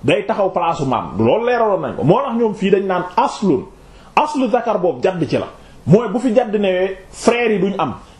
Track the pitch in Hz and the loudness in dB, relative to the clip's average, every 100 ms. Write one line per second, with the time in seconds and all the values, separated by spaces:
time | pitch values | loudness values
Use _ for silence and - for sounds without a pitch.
0 | 127 196 202 214 190 185 170 160 135 117 | 0 0 -2 -2 0 0 -2 -2 -2 -2
1 | 82 90 113 196 233 240 220 185 135 95 | -4 0 2 2 0 0 0 0 -4 -2
2 | 131 220 277 233 226 196 190 196 190 180 | 2 2 2 -2 -2 0 0 2 0 -4
3 | - - 269 - 196 135 - - - - | -2 -2 -2 0 0 0 -2 -18 -20 -20
4 | - - 302 285 254 233 233 202 175 127 | -4 -2 0 0 0 0 0 0 -2 0
5 | 185 175 151 120 - - - - - 196 | -2 -2 -2 -4 -4 -14 -20 -10 2 2
6 | 233 226 262 220 226 208 196 180 190 190 | 4 -2 2 2 2 0 0 0 -2 -4
7 | - - - 240 240 202 196 196 151 95 | -14 -2 0 2 0 0 0 -2 -4 -6
8 | - | -16